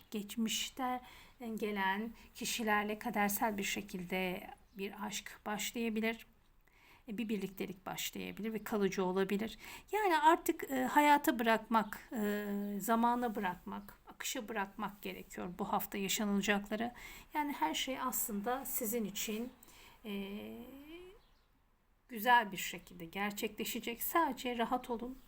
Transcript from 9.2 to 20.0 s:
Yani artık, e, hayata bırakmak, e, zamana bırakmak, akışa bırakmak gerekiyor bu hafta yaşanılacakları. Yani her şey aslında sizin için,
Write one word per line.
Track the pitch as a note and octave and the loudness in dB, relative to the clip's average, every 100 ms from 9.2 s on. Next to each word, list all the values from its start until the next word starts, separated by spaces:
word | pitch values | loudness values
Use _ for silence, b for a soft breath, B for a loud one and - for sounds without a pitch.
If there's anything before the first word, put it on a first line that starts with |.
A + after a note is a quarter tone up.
| F#3+ G3+ A3 - B B B | 2 2 -2 -6 B B B
Yani | G#4 G#4 D#4 | 2 4 6
artık, | D4+ E4+ - E4 - | 8 6 4 -2 0
e, | C4+ B3+ | 0 4
hayata | D4 D4 C#4+ D4 A#3 | 6 10 8 6 4
bırakmak, | A#3 A3 A3 A3+ G3+ - - B3 | 6 4 6 2 2 -4 -8 -2
e, | G#3 G#3 G#3 G3+ G3+ G3+ | 0 0 0 -2 -2 -2
zamana | F#3+ A3+ A#3+ A#3+ A#3+ G#3 | 2 4 4 4 0 0
bırakmak, | G3 F3+ - G3+ G3+ - - | -2 -4 -8 -10 -10 -20 -20
akışa | - - C#4 G#3+ | -10 -6 -6 -4
bırakmak | A3 G3 G#3+ G3+ - | -4 -4 -4 -8 -6
gerekiyor | F#3+ F#3 - - G3 F3 | -8 -8 -10 -8 -8 -4
bu | G3+ | 0
hafta | G3+ - G#3 | 0 -2 -2
yaşanılacakları. | F#3+ - G#3 G3+ F#3+ G3+ G3+ G#3+ A#3 B B B B | 0 0 2 2 4 2 2 -4 -4 B B B B
Yani | D#4 D4 | -2 -2
her | C4+ D#4 | 0 0
şey | D#4 - C4+ | 0 -2 -2
aslında | C4 A3+ - G3+ G#3 C4 C4+ | -2 -2 -2 -2 -2 -2 -2
sizin | - A3 A#3+ G3+ | -4 -2 0 -2
için, | - - G#3+ B3+ - B B B B | -4 -4 -4 -6 -10 B B B B